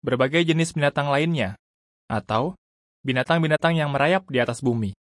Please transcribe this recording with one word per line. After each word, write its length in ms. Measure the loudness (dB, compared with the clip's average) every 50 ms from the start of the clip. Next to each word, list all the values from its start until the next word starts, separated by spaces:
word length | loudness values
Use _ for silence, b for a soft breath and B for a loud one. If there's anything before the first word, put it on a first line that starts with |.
| -2
Berbagai 400 | -2 0 0 0 2 2 0 2
jenis 240 | 2 2 0 0 0
binatang 400 | 0 0 0 0 0 0 -2 0
lainnya, 480 | 0 0 0 0 0 -2 -2 -4 -6 -12 _ _ _ _ _ _ _ _ _
atau 480 | _ -6 -6 -4 -2 -2 -2 -2 -2 -6 _ _ _ _ _ _ _ _ _ _
binatang-binatang 720 | -4 -2 -2 0 0 2 2 2 2 0 2 2 2 2
yang 160 | 2 -2 -2
merayap 320 | 0 0 2 2 2 0 -2 _
di 80 | 0 0
atas 240 | 0 0 -2 -2 -2
bumi. 320 | 0 0 0 -2 -4 -6 _